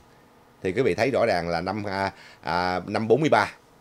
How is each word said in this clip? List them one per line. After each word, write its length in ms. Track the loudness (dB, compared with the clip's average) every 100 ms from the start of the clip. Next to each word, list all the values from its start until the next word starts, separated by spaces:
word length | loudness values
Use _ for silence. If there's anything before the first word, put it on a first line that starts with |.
| -10 -20 -20 -20 -20 _
Thì 80 | -4
quý 100 | 0
vị 140 | 0 2
thấy 160 | 0
rõ 140 | 2 2
ràng 240 | 0 0
là 120 | -4
năm, 220 | -4 -4
à, 280 | -4 -2 -4 -6 -20 -14
à, 400 | -4 -2 0 -4 -4
năm 200 | -4 2
bốn 140 | 2
mươi 80 | 4
ba, 240 | 2 2 -4 _ _